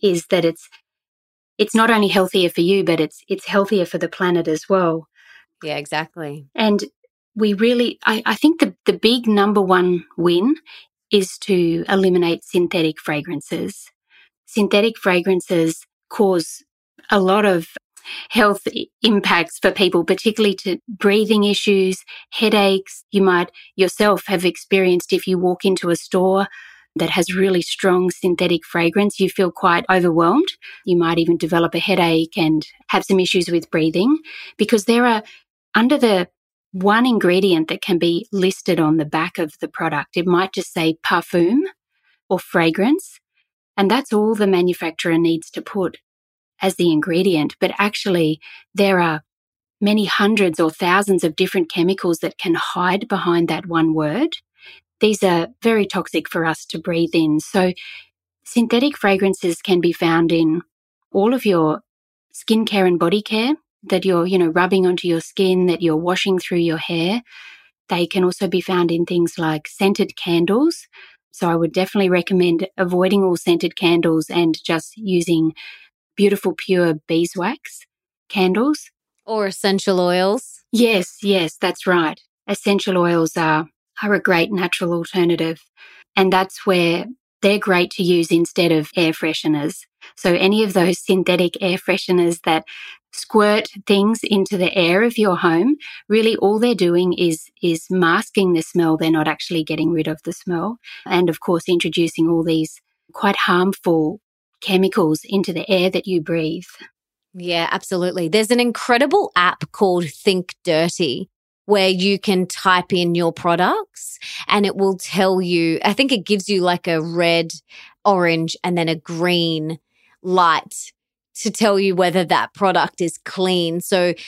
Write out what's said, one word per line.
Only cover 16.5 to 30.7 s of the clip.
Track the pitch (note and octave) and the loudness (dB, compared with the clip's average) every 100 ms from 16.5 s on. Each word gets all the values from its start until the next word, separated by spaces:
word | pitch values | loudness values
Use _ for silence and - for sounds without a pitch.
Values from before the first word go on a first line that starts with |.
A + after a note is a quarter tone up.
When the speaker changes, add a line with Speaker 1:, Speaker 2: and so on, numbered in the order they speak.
| - _ _ _ _ - | -12 _ _ _ _ -2
Speaker 1:
a | G#3 | 0
lot | F#3 G3+ | 2 2
of | G#3 F3 E3 - _ - - - - | 2 0 -4 -16 _ -20 -18 -16 -4
health | A3 G#3 G3+ - | 2 2 2 -4
i-, | - - _ | -8 -12 _
impacts | A3 G3+ - F3 E3 - | 2 2 2 0 -2 0
for | F#3+ | 0
people, | F#3 F#3 E3+ | 2 2 2
particularly | E3+ F#3 A3+ G#3+ G#3 | 0 0 0 0 0
to | F#3+ G3+ E3+ - | 0 -6 -6 -8
breathing | G3 G3+ G#3 G#3 G#3+ | -2 0 2 2 2
issues, | G#3 G3 G#3 G3 F#3 F#3 - - - | 2 0 2 2 2 -2 -10 -20 -12
headaches. | - G#3+ G#3 G3 F#3+ - - - | -2 2 4 4 0 -4 -20 -4
You | G3+ | 2
might | F#3+ F3 G3 - - - | 2 2 0 -8 -8 -2
yourself | F#3 - G#3 F3+ - | 0 2 2 2 0
have | F#3 | 0
experienced | F3+ - - G3 F#3 F3+ - | 0 -2 -2 2 2 2 0
if | F#3 - | -2 0
you | F3+ | 0
walk | F3+ F3+ | 0 0
into | G3 F#3 F3 | 0 0 -2
a | E3+ | -4
store | - F#3+ F#3 F#3+ G3 - - - _ D#3+ | -2 0 2 0 -2 -8 -20 -20 _ -4
that | E3 | -2
has | F3 E3+ | -2 -2
really | F#3 F#3+ F3+ | 0 0 0
strong | - - F#3+ F3+ F#3 | -4 -2 0 2 0
synthetic | - F#3 F3 F3+ E3+ | -2 -2 0 0 -2
fragrance, | - F3 E3+ G3+ G#3 - | -2 -2 0 0 0 0
you | F#3 | -2
feel | - F3+ | 0 -2
quite | - F#3 E3+ - | 0 0 0 2
overwhelmed. | F#3 F3 E3 E3+ B3+ F#4+ - - | 2 2 2 2 2 0 -4 -16